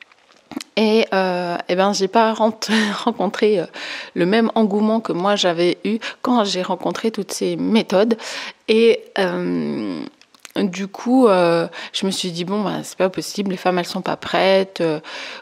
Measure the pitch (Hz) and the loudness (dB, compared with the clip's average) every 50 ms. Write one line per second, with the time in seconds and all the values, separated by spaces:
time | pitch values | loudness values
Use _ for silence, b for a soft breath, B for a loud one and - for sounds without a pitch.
0 | - _ _ _ _ _ _ _ _ _ - - - - _ - 220 214 220 226 | -20 _ _ _ _ _ _ _ _ _ -12 -12 -12 -4 _ 2 2 4 4 4
1 | - - - 190 190 185 180 180 180 175 175 175 - - 180 180 190 202 202 190 | 2 2 0 0 0 0 0 -2 -2 -4 -4 -6 -4 0 2 2 2 2 2 0
2 | 196 190 - 233 226 220 220 220 220 220 220 - - - 214 220 214 208 196 - | -2 2 4 4 4 4 2 2 2 0 0 -2 -2 0 2 2 2 0 -2 -2
3 | - 240 226 - 185 202 - - 226 208 208 180 151 - B B B B B B | -2 -4 -2 -2 -2 -4 0 2 2 2 2 0 -2 -4 B B B B B B
4 | B B - 185 175 180 208 233 226 220 - 226 220 196 202 208 214 214 220 226 | B B -2 0 2 2 4 2 2 2 2 2 2 2 2 2 2 2 2 0
5 | 226 - 160 170 180 202 208 196 202 180 170 165 175 180 - - - 196 220 220 | -2 -2 -4 -2 0 0 0 2 2 0 2 2 2 0 0 0 -2 -4 -4 -4
6 | B B B B - 254 247 240 208 202 190 185 180 - 185 175 - 170 180 - | B B B B -2 0 2 2 2 0 -2 -4 -4 -4 -4 -4 -4 -6 -4 -4
7 | - 226 220 214 190 - - - 202 180 175 165 175 185 214 226 180 - 202 185 | -4 -4 -4 -4 -6 -8 -6 -4 -4 -2 -2 -2 0 2 2 2 2 2 2 2
8 | 214 240 226 B B B B B B B B B _ - 220 220 226 233 - - | 4 2 0 B B B B B B B B B _ 2 4 4 6 4 4 2
9 | - - - 196 190 180 175 180 175 180 175 170 156 147 143 - 107 101 87 76 | -2 -6 -4 -2 -2 -2 -2 -2 -2 -2 -2 -2 -2 -4 -4 -6 -6 -6 -6 -8
10 | 55 - - _ _ _ _ _ - - _ - 202 190 175 185 202 190 - - | -10 -12 -16 _ _ _ _ _ -20 -10 _ -2 -2 -2 -2 -6 -8 -8 -10 -6
11 | - 240 254 269 254 214 190 180 175 170 170 170 170 175 B B B B - - | 0 4 6 6 6 6 6 6 4 4 2 2 0 -2 B B B B -6 -4
12 | - 190 185 - - 185 165 170 180 175 202 214 202 180 160 156 151 - - - | -2 -2 -2 -2 -6 -6 -6 -6 -4 -4 -2 -2 -2 -4 -4 -6 -8 -8 -2 -2
13 | 180 190 185 170 156 - - - 196 196 185 180 - 180 180 180 170 - - 190 | -2 0 0 -4 -8 -6 -6 -4 -4 -4 -4 -2 0 0 0 0 -2 -4 -6 -6
14 | - - 151 - - - - 170 180 190 190 190 190 190 - - 170 165 156 151 | -4 -4 -6 -6 -4 -2 0 2 4 4 4 4 2 0 -2 -2 -2 -2 -2 -4
15 | B B B B B B B B | B B B B B B B B